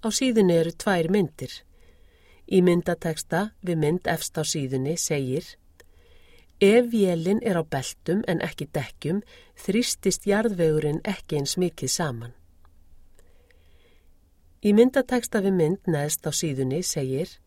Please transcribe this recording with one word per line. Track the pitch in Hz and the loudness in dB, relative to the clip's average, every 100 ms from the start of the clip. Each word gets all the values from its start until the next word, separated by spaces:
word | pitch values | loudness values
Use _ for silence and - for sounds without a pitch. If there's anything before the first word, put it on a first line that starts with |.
Á | 226 | -2
síðunni | 202 262 226 190 170 | 0 2 4 6 4
eru | 165 - | 2 -2
tvær | - 185 165 | -2 0 2
myndir. | 202 170 - 127 - _ _ - - - _ _ - | 2 0 -4 -14 -14 _ _ -20 -20 -20 _ _ -20
Í | - 190 | 0 4
myndatexta | 180 175 170 170 165 156 - 165 208 _ | 6 4 0 -4 -4 -8 -4 -4 -4 _
við | 180 165 | -6 0
mynd | 151 175 - | 0 0 -2
efst | 160 - - | -4 -4 -6
á | |
síðunni | 151 160 135 131 135 170 | -4 -4 -4 -4 -4 -4
segir: | - 151 135 131 - - _ _ - - _ - - - _ _ | -4 -4 -2 -4 -6 -20 _ _ -20 -20 _ -20 -20 -20 _ _
"Ef | 196 226 240 | 6 6 4
vélin | 233 196 170 165 202 | 2 2 2 0 0
er | - 175 | 0 -2
á | |
beltum | 160 139 131 - - 180 220 | -2 -4 -6 -10 -2 -2 0
en | 170 | -2
ekki | - - 143 | -4 -8 -6
dekkjum, | - 131 - 143 185 - - - _ | -6 -8 -8 -4 -4 -4 -20 -20 _
þrýstist | - 196 247 - 196 185 - | -2 -2 0 -2 -2 -2 0
jarðvegurinn | 202 226 190 165 156 151 151 - | 0 0 2 2 2 0 -2 -4
ekki | 190 - 151 | -8 -4 -4
eins | 143 - | -2 -2
mikið | 180 - 131 | -2 -2 -6
saman." | - 165 117 117 - - - - - - - - - - - _ _ _ - _ _ _ - _ _ _ _ | -4 -4 -6 -12 -16 -20 -20 -20 -20 -20 -20 -20 -20 -20 -20 _ _ _ -20 _ _ _ -20 _ _ _ _
Í | 208 208 | 2 6
myndatexta | 247 262 262 254 - 226 | 6 4 0 -2 -2 -2
við | 196 190 | 0 2
mynd | 156 190 - | 2 0 -2
neðst | 156 147 - - | -2 -2 -4 -6
á | 143 | -4
síðunni | 165 135 131 139 | -4 -4 -2 -2
segir | 180 - 135 131 180 - | -4 -4 -4 -4 -6 -10